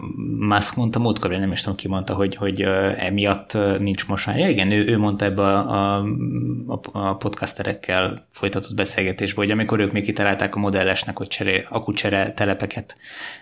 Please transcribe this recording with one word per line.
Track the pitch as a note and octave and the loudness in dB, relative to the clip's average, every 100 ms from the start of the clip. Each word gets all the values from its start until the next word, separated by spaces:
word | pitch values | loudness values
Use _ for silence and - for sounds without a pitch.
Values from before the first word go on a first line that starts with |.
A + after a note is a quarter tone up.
| G#2+ G#2 A2 A2 | -6 -6 -4 -2
Musk | G#2 G#2 - - | 2 2 2 0
mondta | A#2 A#2+ | 0 2
múltkor, | A#2+ G2+ F#2 | 0 0 0
nem | F#2 G2 | 0 0
is | F#2 | 0
tudom, | - F#2+ | -2 -4
ki | G2 | -2
mondta, | F#2+ F#2 | -4 -2
hogy, | F#2+ G2 - | 0 0 0
hogy, | G2+ F#2+ | -2 0
ö, | F#2+ F#2+ G2 - | 2 4 2 0
emiatt, | F#2 G2+ G2+ F#2+ - | 0 2 2 2 0
ö, | A2 G2+ G2 | 0 2 2
nincs | G2+ F#2+ - | 0 0 -2
most | G2 - | -4 -2
már. | A2+ | 2
Ja, | F#3 | 2
igen, | A#2+ F#2+ | 4 4
ő, | G#2 G#2 | 4 4
ő | A2+ | 4
mondta | G#2 G2+ | 2 2
ebbe | G2+ F#2+ | 0 2
a, | G2 G2 G#2 G2+ G2 G2+ | 4 4 2 2 2 2
a, | G#2 A#2 B2 B2 B2 B2 B2 | 0 -2 -2 -2 -2 -4 -6
a, | B2 - | -8 -8
a | G#2 G2 G2 | -4 -2 -2
podcasterekkel | G#2 - G2 - G2+ G2 - F#2 F#2 A2 - | -4 -4 -6 -4 -6 -4 -2 0 0 -2 -12
folytatott | - G2+ G2 - | -6 -4 -4 -4
beszélgetésbe, | G#2 G2+ - F#2+ F#2 G2 - | -4 -2 0 0 0 -2 0
hogy | G#2 | 0
amikor | G#2+ G#2+ A2 | 2 2 2
ők | G2+ | 2
még | G#2 | 0
kitalálták | G2+ - G2+ G2 G2+ G#2 | -2 0 2 2 0 0
a | |
Model | G2+ G2 F#2 | 0 2 2
S-nek, | F#2+ - G2+ | 0 -2 -6
hogy | G2+ | -6
cserél-, | - G2 F#2+ - | -4 0 0 0
akucsere | A#2 A2+ G#2 G#2+ G2+ F#2+ | -4 -2 -2 0 2 0
telepeket | - G2+ F#2+ G#2 - - - - - - - | 0 -2 0 -4 -8 -12 -16 -18 -14 -14 -14